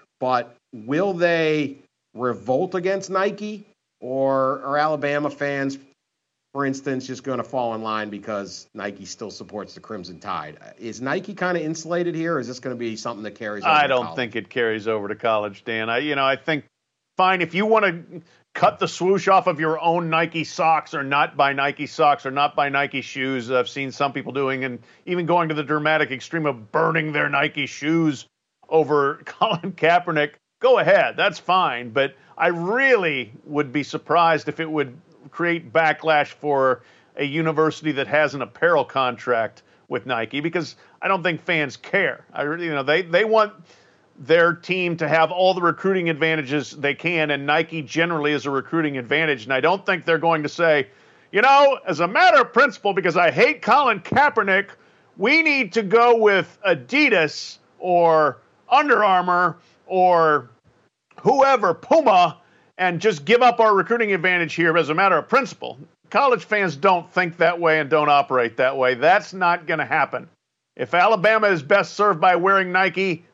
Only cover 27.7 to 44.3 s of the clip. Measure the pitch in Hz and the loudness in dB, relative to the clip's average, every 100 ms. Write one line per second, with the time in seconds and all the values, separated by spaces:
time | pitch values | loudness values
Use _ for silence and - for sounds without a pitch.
27.7 | - 147 165 160 131 - _ _ _ - | -6 -2 0 0 -4 -12 _ _ _ -2
28.7 | 160 143 147 139 143 - - 220 170 190 | 0 2 0 0 -4 -10 -4 -2 -2 -6
29.7 | 170 160 175 175 151 147 _ _ - 254 | 0 2 2 2 -2 -2 _ _ -2 2
30.7 | 220 160 190 123 - 185 - - 180 160 | 4 4 4 2 0 -2 -2 0 0 0
31.7 | 120 120 135 135 - _ - 175 170 180 | -4 -4 -2 -2 -4 _ -2 -2 -2 -2
32.7 | 240 269 233 165 135 107 131 - 147 139 | 0 2 2 2 -4 -8 -14 -8 -4 -2
33.7 | 147 131 151 - 170 165 156 147 - 160 | -4 -6 -8 0 2 4 2 -4 -8 -6
34.7 | 156 131 120 _ _ 147 - 170 170 123 | -4 -4 -8 _ _ -14 -4 -2 -4 -2
35.7 | 156 160 151 160 151 135 - 147 139 131 | 0 2 0 0 0 0 -6 -2 0 2
36.7 | 123 _ _ _ - 143 160 160 151 156 | 0 _ _ _ -8 -4 -2 -2 2 0
37.7 | - 156 143 110 147 147 139 110 - 170 | 0 -6 -4 0 0 0 -2 -10 -2 2
38.7 | 151 123 139 127 117 127 117 107 - _ | 2 0 -2 -4 -4 -2 -2 -2 -8 _
39.7 | _ - 117 123 117 113 143 165 170 143 | _ -10 -8 -6 -6 -6 -6 -4 -6 -8
40.7 | - _ - 185 190 175 151 - 160 135 | -14 _ -8 -2 -2 -2 -4 -4 -2 -4
41.7 | - - 196 156 - _ - 147 170 170 | -8 -4 -2 -2 -4 _ -6 -6 -4 -4
42.7 | 143 135 170 170 175 220 220 208 - - | -4 0 0 2 0 2 2 2 -4 -20
43.7 | _ _ _ _ - 120 | _ _ _ _ -8 2